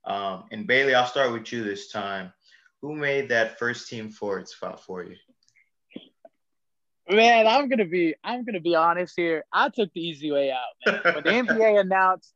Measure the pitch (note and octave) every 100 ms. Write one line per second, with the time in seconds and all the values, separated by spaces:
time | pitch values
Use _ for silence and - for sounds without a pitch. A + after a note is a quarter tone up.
0 | F#2+ G2+ G2 F#2 - G#2+ G#2+ B2+ C#3 B2
1 | B2 C#3+ B2+ A#2 A2 A#2+ G#2+ G2+ - G#2+
2 | G2 G2 F#2 _ _ _ _ _ C#3+ D3+
3 | C#3+ C#3 A#2+ A#2 A2 - A#2+ A#2 - A#2
4 | A2 G#2+ G#2 F#2+ F#2 - F#2+ - - F#2
5 | F2+ F2+ _ _ _ _ _ _ _ -
6 | - _ - _ _ _ _ _ _ _
7 | - G3+ A#3 A#3 A3 B3+ C#4 B3 F3+ F3+
8 | E3 C#3+ F#3+ B3 A#3+ F#3+ E3 E3 E3 F3
9 | F3 - E3+ D#3 - G3 C#4 - G3+ E3+
10 | E3+ D3 D3+ C#3+ C#3 B2+ B2 _ - F#3
11 | F3 D3+ D#3+ A3+ B3 A3+ A3 G#3 F#3+ F#3+
12 | F#3+ F#3 _